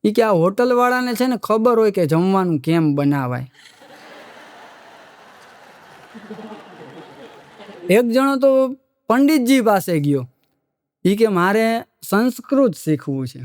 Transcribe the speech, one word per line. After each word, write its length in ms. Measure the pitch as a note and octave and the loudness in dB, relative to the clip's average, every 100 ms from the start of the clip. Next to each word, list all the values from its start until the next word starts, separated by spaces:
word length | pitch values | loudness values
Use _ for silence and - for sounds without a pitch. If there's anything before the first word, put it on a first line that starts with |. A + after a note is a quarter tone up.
ઈ 80 | G#3+ | 0
કે, 100 | G#3+ | 2
"આ 80 | A3 | 2
હોટલવાળાને 840 | F#3+ E3+ G3+ B3 B3 B3 B3+ B3 | 4 2 2 0 2 2 0 -2
છે 120 | A#3 B3+ | -2 -2
ને 100 | A#3+ | -2
ખબર 360 | - A3 A3+ A3+ | -2 0 2 2
હોય 120 | A3 | 2
કે 160 | F#3+ D#3+ | 2 0
જમવાનું 520 | D#3+ F#3 F#3+ F3+ D#3 | 2 2 2 0 -2
કેમ 360 | B2+ E3 D#3 | 0 0 2
બનાવાય." 520 | C#3+ C#3+ C#3+ B2+ B2 C3 _ - - - - - - - - - - - - - - - - - - - - - - - - - A3+ - G#3+ G#3+ G#3+ - - C3 D3 - - - - - - G#3 G3+ F3 | 0 0 0 -2 -6 -10 _ -20 -20 -20 -20 -20 -20 -20 -20 -20 -20 -20 -20 -20 -20 -20 -20 -20 -20 -20 -20 -20 -20 -20 -20 -20 -20 -20 -18 -18 -20 -20 -20 -20 -20 -20 -20 -20 -20 -20 -20 -20 -18 -2
એક 200 | G3+ A#3+ | 0 0
જણો 260 | A#3 C4+ C#4 | 0 0 0
તો 400 | C4+ C4 C4 C4 _ _ _ | 2 2 0 -4 _ _ _
પંડિતજી 520 | A#3 C#4+ D#4 A#3+ C4+ | 2 2 2 2 2
પાસે 400 | A3+ G3+ F3+ E3 | 2 0 0 -2
ગયો, 280 | C#3+ C#3+ B2+ _ _ _ _ _ _ _ | 0 -2 -4 _ _ _ _ _ _ _
ઈ 120 | F3+ G3+ | -2 2
કે, 120 | A3 | 2
"મારે 560 | F#3 F3+ G#3 A3+ A3+ A3 _ | 2 2 2 0 -2 -8 _
સંસ્કૃત 720 | - G3 B3 - - C#4 C4 | -2 0 0 -4 -2 2 2
શીખવું 520 | D#3 - D3+ - C3+ B2+ | 0 -4 -4 -2 -6 -6
છે." 120 | C3 | -10